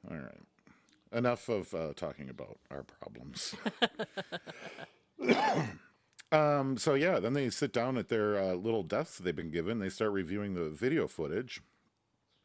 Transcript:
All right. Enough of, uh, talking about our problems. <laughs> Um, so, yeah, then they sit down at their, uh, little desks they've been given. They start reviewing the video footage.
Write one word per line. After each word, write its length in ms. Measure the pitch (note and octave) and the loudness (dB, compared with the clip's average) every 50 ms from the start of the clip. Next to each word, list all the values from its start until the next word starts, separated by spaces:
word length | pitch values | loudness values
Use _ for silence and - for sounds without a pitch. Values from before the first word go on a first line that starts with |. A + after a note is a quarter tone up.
| - - | -12 -10
All 80 | D#2 D#2 | -8 -8
right. 240 | C#2 - - - - _ _ _ _ - - _ _ _ _ _ _ - - | -10 -10 -14 -18 -20 _ _ _ _ -20 -20 _ _ _ _ _ _ -4 -2
Enough 340 | A#2 B2 B2 A#2+ - - - | 2 2 2 2 0 0 -2
of, 240 | A#2 G2 E2+ - - | 0 0 -2 -2 -4
uh, 180 | E2 D#2+ D2+ D2 | -4 -4 -4 -4
talking 340 | - F2 D#2 - - C#2+ C2 | -4 -6 -6 -6 -8 -12 -12
about 280 | B1 - B1 - - - _ - | -10 -12 -12 -14 -14 -18 _ -12
our 120 | C#2+ C#2 - | -12 -12 -12
problems. 720 | - - - - - - A#1 B1+ C#3+ - - - - - - - G#3 - - A#3+ - - - G#3 - - G3 F3+ - - - - - - - - - - - C3+ - - _ _ _ _ - | -12 -16 -16 -16 -14 -14 -14 -14 -12 -8 -8 -8 -8 -8 -4 -4 -4 0 0 0 0 0 -2 -8 -8 -6 -10 -8 -8 -8 -12 -10 -12 -16 -14 -14 -14 -12 -12 -14 -14 -16 _ _ _ _ -4
<laughs> 80 | - - - - G#5+ A5 - - D3+ G#2+ - - - - _ _ _ _ _ - - - | 4 4 4 6 6 4 4 2 0 -2 -4 -8 -16 -20 _ _ _ _ _ -16 -4 4
Um, 460 | D#3+ D#3 D3+ D3 C#3+ C#3+ C3+ C3+ C3+ A#2 | 4 6 6 6 4 2 2 0 0 0
so, 160 | - D#3+ C#3 | 2 4 4
yeah, 260 | C#3 D3+ F3+ F3+ A2+ | 4 4 4 2 2
then 120 | F2 A#2 | 2 2
they 180 | C3 C#3+ C3+ A#2 | 2 2 2 0
sit 220 | - - D3 A#2 | 0 0 -2 0
down 260 | - A#2+ A#2 B2+ C3 A#2+ | 2 2 2 2 0 0
at 120 | G2 - | 0 0
their, 280 | A#2 A2 G#2+ G#2 G#2 G2+ | 2 2 4 4 4 4
uh, 160 | F#2+ F#2+ F#2 | 2 2 0
little 300 | F2+ G2 A2+ A2+ A2 F2+ | 0 2 2 2 2 2
desks 340 | D#2 G#2 A#2+ D#3+ - - - | 0 0 -2 -2 -2 -6 -4
they've 140 | F2+ F2+ D#2+ | -2 -2 -2
been 160 | C#2+ E2 D#2+ | -2 -4 -2
given. 300 | D2+ E2+ E2 F#2+ A#2 A2+ | -2 -2 0 0 0 -2
They 80 | F#2+ F#2+ | -2 -2
start 240 | - - A2+ G#2+ | 0 0 0 2
reviewing 440 | G2+ G2 F2+ D2+ F#2+ G#2 G#2 G2+ F#2+ | 2 0 0 0 -2 -2 -2 -2 -2
the 120 | F2 E2 D#2 | -2 -2 -2
video 400 | D#2 D2+ G#2+ C3 D#3+ D3+ F#2 - | -2 0 0 2 2 2 0 0
footage. 540 | - - D#2 C#2+ D#2+ G#2+ B2+ B2+ - - - _ _ _ _ _ _ _ _ _ _ _ _ _ _ _ | -2 -4 -4 -2 0 -2 -2 -4 -10 -14 -14 _ _ _ _ _ _ _ _ _ _ _ _ _ _ _